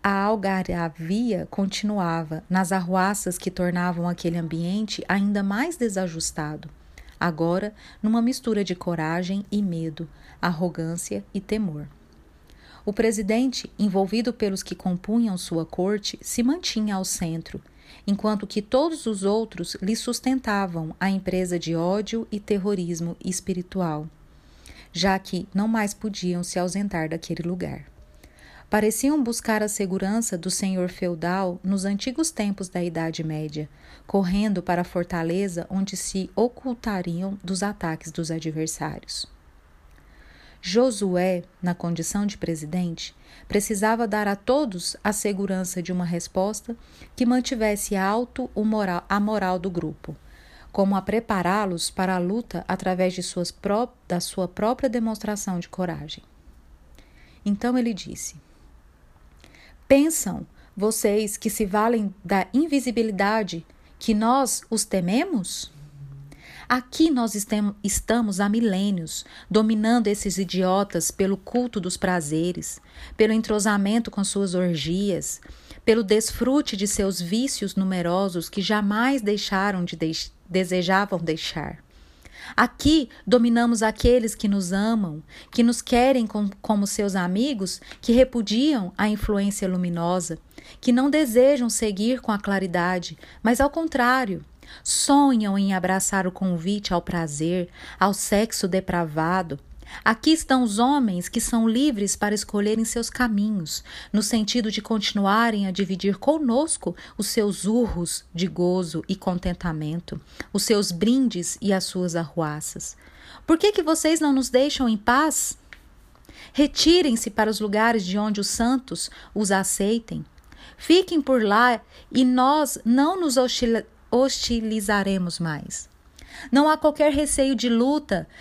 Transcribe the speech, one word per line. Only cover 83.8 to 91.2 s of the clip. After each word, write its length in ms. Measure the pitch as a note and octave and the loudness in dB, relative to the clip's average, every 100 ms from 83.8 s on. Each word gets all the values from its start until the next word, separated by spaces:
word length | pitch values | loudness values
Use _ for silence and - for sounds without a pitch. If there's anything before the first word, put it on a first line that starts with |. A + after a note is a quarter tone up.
aqueles 540 | A3 A3 A#3+ B3 A3 - | 0 2 4 4 2 -2
que 100 | G#3 | 0
nos 260 | G3+ F3 | 0 0
amam, 480 | F#3+ G#3+ A3+ F#3 D3+ - - - | 0 0 0 -2 -6 -14 -20 -8
que 140 | - | 2
nos 180 | A#3 A#3+ | 2 2
querem 420 | - A#3+ B3+ C4 | 2 4 6 4
com-, 260 | A3 G#3 G3+ - | 2 -2 -2 -4
como 240 | - G#3 G3+ | -2 0 0
seus 300 | - G3+ F#3+ | 0 -2 0
amigos, 640 | F3 F#3+ C4+ A#3+ F#3 - - - | 0 0 0 -2 -4 -8 -14 -10
que 120 | - | 2
repudiam 800 | A#3 C4 A#3+ G3 G#3+ D4 C#4 F#3 - | 6 6 4 0 2 2 2 0 0
a 120 | G#3+ | 0
influência 580 | G#3+ - G3+ G3+ G3+ F#3+ | 0 0 0 0 0 -2
luminosa, 720 | F#3 F3+ E3+ E3+ F#3 F3+ D#3+ - - - - | 0 -2 0 0 0 -2 -8 -12 -20 -20 -6
que 120 | - | 2
não 180 | A#3+ C#4 | 4 4
desejam 580 | D4+ | 4